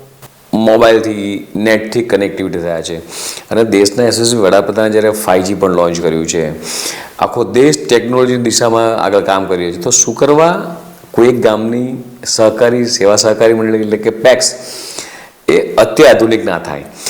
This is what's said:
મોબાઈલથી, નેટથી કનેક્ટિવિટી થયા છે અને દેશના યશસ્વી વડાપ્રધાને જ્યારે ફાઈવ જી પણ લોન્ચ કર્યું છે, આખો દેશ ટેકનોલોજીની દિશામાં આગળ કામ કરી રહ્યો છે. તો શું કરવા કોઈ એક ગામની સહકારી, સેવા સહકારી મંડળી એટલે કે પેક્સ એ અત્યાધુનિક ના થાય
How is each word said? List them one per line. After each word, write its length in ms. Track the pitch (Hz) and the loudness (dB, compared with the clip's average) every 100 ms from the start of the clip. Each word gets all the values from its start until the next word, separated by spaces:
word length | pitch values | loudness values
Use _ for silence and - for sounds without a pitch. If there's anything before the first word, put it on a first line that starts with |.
| - - - _ _ | -20 -20 -20 _ _
મોબાઈલથી, 920 | 104 110 113 113 113 110 104 101 101 - 98 | 0 2 4 4 4 0 -6 -6 -8 -8 -4
નેટથી 460 | 110 110 107 123 | 0 0 -2 -4
કનેક્ટિવિટી 580 | - 98 98 92 92 87 | 0 0 -2 -4 -6 -6
થયા 220 | 85 82 | -6 -6
છે 160 | 82 82 - - - - - | -8 -12 -14 -14 -14 -14 -4
અને 120 | 104 | 0
દેશના 400 | 113 98 101 127 | 2 2 2 2
યશસ્વી 360 | 120 110 117 120 | 0 0 0 2
વડાપ્રધાને 500 | 95 98 101 104 110 | 2 2 2 0 0
જ્યારે 200 | 107 107 | 2 0
ફાઈવ 340 | 107 - 92 | -2 0 0
જી 100 | 92 | 0
પણ 160 | 101 95 | -2 0
લોન્ચ 320 | 87 87 85 | 0 0 -2
કર્યું 260 | 85 80 80 | -2 -2 -4
છે, 240 | 87 78 80 - - - - - - | -4 -4 -6 -10 -10 -10 -10 -12 -6
આખો 240 | - 120 | -4 -2
દેશ 440 | 110 110 143 - - | -2 2 4 2 2
ટેકનોલોજીની 540 | 117 117 127 127 123 | 0 2 0 0 0
દિશામાં 520 | 117 104 120 113 113 110 | -2 0 0 2 0 0
આગળ 240 | 92 101 | 0 0
કામ 260 | 92 95 92 | 2 -2 -2
કરી 120 | 90 | -4
રહ્યો 140 | 87 | -4
છે. 100 | 85 | -6
તો 80 | 127 | -2
શું 260 | 117 - 113 | -2 -2 0
કરવા 600 | 139 147 165 175 - - - - - | 2 4 2 0 -6 -14 -18 -20 -6
કોઈ 160 | - 120 | 2 4
એક 140 | 123 | 4
ગામની 640 | 110 107 113 120 127 131 - - - | 2 0 -2 -4 -6 -8 -14 -14 -6
સહકારી, 600 | - 110 - 120 123 117 | 0 2 4 2 2 -2
સેવા 300 | - 98 107 | 0 2 2
સહકારી 380 | 113 135 113 | 2 2 2
મંડળી 260 | 113 110 110 | 2 0 -2
એટલે 180 | 107 107 | -2 -2
કે 120 | 113 | -2
પેક્સ 460 | 107 127 123 - - - - - - - - - _ - | 0 2 2 0 -6 -14 -16 -16 -16 -16 -18 -20 _ -2
એ 240 | 82 - | 0 0
અત્યાધુનિક 720 | - 110 - 147 113 113 110 104 | 0 2 6 6 6 2 0 -2
ના 140 | 85 | -6
થાય 220 | 78 71 71 - | -6 -12 -14 -14